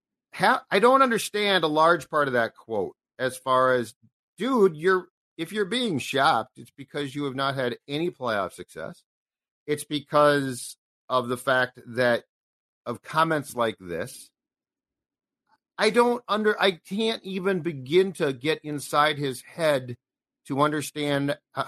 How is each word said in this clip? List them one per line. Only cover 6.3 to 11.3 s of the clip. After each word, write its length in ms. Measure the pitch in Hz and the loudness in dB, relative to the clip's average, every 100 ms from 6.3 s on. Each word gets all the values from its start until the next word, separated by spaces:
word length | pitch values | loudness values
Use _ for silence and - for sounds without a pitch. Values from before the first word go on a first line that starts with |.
| 135 - - | 2 -2 -10
it's 160 | 120 - | -20 -20
because 360 | 135 147 143 | -12 -8 -8
you 100 | 139 | -6
have 100 | 143 | -6
not 220 | 131 139 139 | -4 -4 -2
had 200 | 123 117 - | -4 -6 -8
any 240 | 143 175 | -6 -6
playoff 420 | - 123 107 90 | -6 -4 -2 -4
success. 500 | - 87 82 80 - _ _ _ _ _ _ - | -8 -16 -14 -14 -14 _ _ _ _ _ _ -8
It's 180 | 147 | -8
because 920 | - 151 143 147 147 143 135 123 - - _ _ - | -6 -10 -2 4 4 4 0 -6 -12 -18 _ _ -4
of 180 | 127 | -2
the 80 | 120 | -2